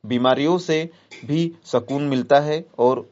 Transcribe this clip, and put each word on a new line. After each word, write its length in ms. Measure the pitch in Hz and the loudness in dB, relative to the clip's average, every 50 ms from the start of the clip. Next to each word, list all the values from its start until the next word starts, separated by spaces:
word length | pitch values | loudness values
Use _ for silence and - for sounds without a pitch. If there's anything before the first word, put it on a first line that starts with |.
| - | -6
बीमारियों 520 | 107 123 120 123 131 131 135 143 156 175 | -4 -2 0 2 2 2 2 2 0 0
से 320 | 180 175 - 156 156 160 165 - _ _ _ - - - | 0 0 -2 -2 -2 -2 -6 -12 _ _ _ -20 -18 -8
भी 300 | 117 147 160 170 170 165 - _ | -4 -2 -2 -2 -4 -6 -12 _
सुकून 380 | - - 120 - - 135 143 147 | -2 -2 -2 -2 -2 -6 -4 -2
मिलता 360 | 143 135 127 120 123 143 143 | -2 -2 -2 2 4 2 2
है 260 | 147 151 151 160 160 _ _ - | 4 2 -4 -6 -6 _ _ 2
और 300 | 117 123 127 123 110 - | 2 2 2 0 -4 -14